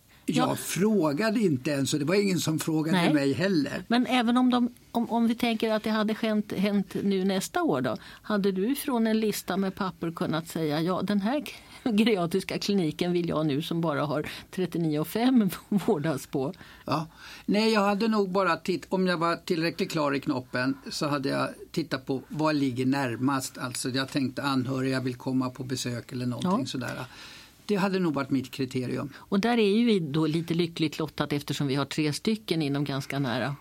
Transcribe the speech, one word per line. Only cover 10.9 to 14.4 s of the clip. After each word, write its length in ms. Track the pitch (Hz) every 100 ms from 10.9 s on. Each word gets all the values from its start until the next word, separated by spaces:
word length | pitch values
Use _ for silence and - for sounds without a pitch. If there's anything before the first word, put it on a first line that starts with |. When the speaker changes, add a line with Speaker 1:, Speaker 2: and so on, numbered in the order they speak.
| 185
Speaker 2:
den 200 | 190 208
här 220 | 202 294 294 - - -
<laughs> 0 |
geriatriska 760 | 262 208 233 202 170 190 - 165
kliniken 520 | - 202 160 156 180
vill 180 | 175 170
jag 160 | 151 156
nu 160 | 139
som 200 | 165 170
bara 240 | 165 139 143
har 240 | 147 151 -